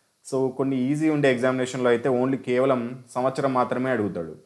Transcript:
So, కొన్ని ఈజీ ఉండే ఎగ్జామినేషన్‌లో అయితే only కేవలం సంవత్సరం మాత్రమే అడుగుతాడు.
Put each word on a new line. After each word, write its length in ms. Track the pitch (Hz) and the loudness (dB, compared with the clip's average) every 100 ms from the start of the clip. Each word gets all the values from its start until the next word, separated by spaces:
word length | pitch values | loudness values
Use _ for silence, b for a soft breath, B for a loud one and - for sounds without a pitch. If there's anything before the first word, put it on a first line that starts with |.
| b b - | b b -6
So, 240 | 131 131 | -2 -2
కొన్ని 260 | 127 135 135 | -2 -2 0
ఈజీ 340 | 127 147 156 | 0 0 0
ఉండే 220 | 151 139 | 2 4
ఎగ్జామినేషన్‌లో 580 | 123 131 131 127 135 123 | 4 2 0 -2 0 2
అయితే 180 | 120 135 | 2 2
only 280 | 123 131 123 | 0 0 -2
కేవలం 680 | - 123 127 127 117 135 - | 0 2 2 0 -2 -10 -12
సంవత్సరం 400 | 127 127 131 135 | -4 -2 0 0
మాత్రమే 360 | 127 120 123 131 | 0 0 0 0
అడుగుతాడు. 460 | 120 104 87 82 78 | 0 -2 -4 -8 -12